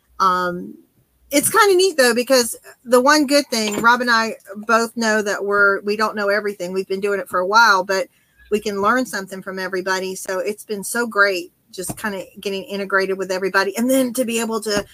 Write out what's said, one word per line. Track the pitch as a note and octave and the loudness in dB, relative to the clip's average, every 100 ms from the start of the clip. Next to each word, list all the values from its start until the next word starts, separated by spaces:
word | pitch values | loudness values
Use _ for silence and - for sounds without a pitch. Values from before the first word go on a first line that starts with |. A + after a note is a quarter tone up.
| _ - | _ -2
um, | F#3+ F3+ F3+ F3+ G3 - _ _ _ _ - | 0 2 0 -4 -10 -16 _ _ _ _ -2
it's | C#4+ - | 0 2
kinda | G4+ G#4 F4+ | 4 6 6
neat | F#4+ D4+ | 4 4
though, | B3 A#3 | 2 2
because | A#3+ C4 A#3 - - - A#3+ | 2 2 2 -6 -18 -20 2
the | B3 | 4
one | C4 D4+ C4 | 6 4 4
good | C#4+ C#4 | 2 2
thing, | A3+ G#3+ G#3 | -2 -2 0
Rob | A3+ A#3+ | 2 2
and | B3 | 2
I | A3+ A3+ - - G3+ | 0 0 -6 -14 -10
both | G#3+ A3+ A3+ A#3 | 0 0 0 -2
know | A3+ G#3+ | 0 0
that | G#3 F#3 G3+ | 0 -2 0
we're, | G3+ G3+ G3 | 4 4 4
we | G3+ G#3 | 0 0
don't | G#3+ G#3 | -2 0
know | G3+ | 0
everything. | G#3 G3+ G3+ F3+ | 0 -2 -6 -6
We've | F#3+ F#3+ | -4 -4
been | F#3+ | -4
doing | G3+ G3 | -2 -4
it | F#3 | -4
for | F#3 | -2
a | F3+ | 2
while, | A3 A3+ G3 | 4 6 4
but | G3 F#3+ - _ _ _ - | 2 -2 -4 _ _ _ -6
we | G#3 | -4
can | G#3+ G3+ | -4 -2
learn | G3+ B3 B3+ | 0 0 0
something | G3+ G3 F#3+ | -6 -8 -10
from | F#3+ F#3 | -10 -8
everybody. | F#3 F#3+ F#3 F#3 F#3+ | -6 -4 -4 -4 -4
So | F#3 - F#3 | -8 -6 -6
it's | F#3 G#3 | -4 -6
been | - G#3 | -8 -8
so | F#3+ A#3 A#3 | -6 -4 -2
great | G3+ G3+ F3+ E3+ _ _ | 2 2 0 -6 _ _
just | - F3+ - | -12 -12 -8
kinda | A3 G3 F3 - | -8 -8 -10 -10
getting | G3+ G3 - | -8 -8 -6
integrated | G3 G3 G3 F#3+ F#3+ | -8 -2 0 0 -2
with | F#3 | -4
everybody. | F#3 F#3+ G3 G3 F#3+ | -4 -2 -2 -2 -2
And | B3 | 0
then | C4+ B3+ | 2 0
to | A#3+ A#3 | -2 -2
be | A3+ | -2
able | A3+ A3 | -4 -4
to | A3 G#3 G3+ | -4 -4 -6